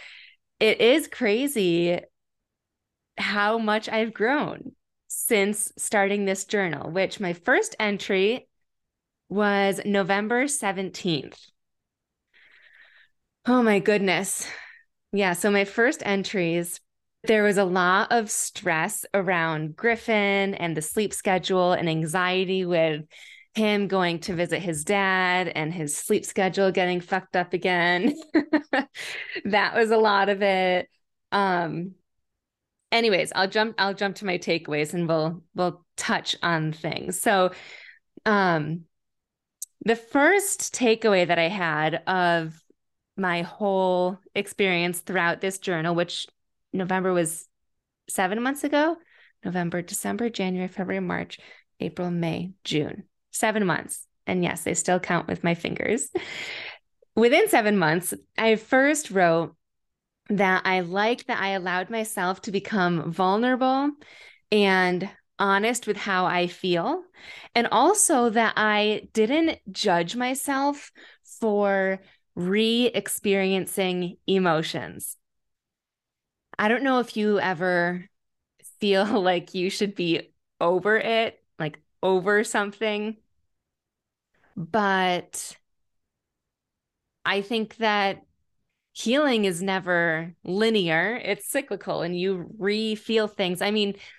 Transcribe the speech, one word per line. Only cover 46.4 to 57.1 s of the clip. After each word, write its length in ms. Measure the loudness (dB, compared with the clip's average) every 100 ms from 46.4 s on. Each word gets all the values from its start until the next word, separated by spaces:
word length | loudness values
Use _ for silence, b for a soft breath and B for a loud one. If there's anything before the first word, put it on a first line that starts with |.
| _ _ _
November 400 | -6 -2 0 2
was 340 | 2 0 -4 -14 _ _ _ _ _ -8
seven 340 | -2 -2 0
months 220 | -2 -4
ago, 340 | -2 0 0 -2 b b b b
November, 380 | -6 -4 -2 -4
December, 480 | -6 -6 -6 -4 -4
January, 380 | -2 -4 -2 -4
February, 380 | -6 -4 -4 -4
March, 340 | -4 -6 -12 B B B -10
April, 300 | -8 -6 -4
May, 440 | -2 -2 -4 -6 -10
June, 400 | -6 -4 -4 -8 -16 _ _
seven 340 | -4 -2 0 0
months. 420 | -2 -6 -12 -16 _ -4
And 180 | -2
yes, 220 | 0 -2 -4
I 80 |
still 260 | -2 0 -2
count 280 | 0 -2 -2
with 160 | -4
my 100 | -2
fingers. 560 | -2 -4 -4 -2 -2 -4 -8 B B B B B B _ _ _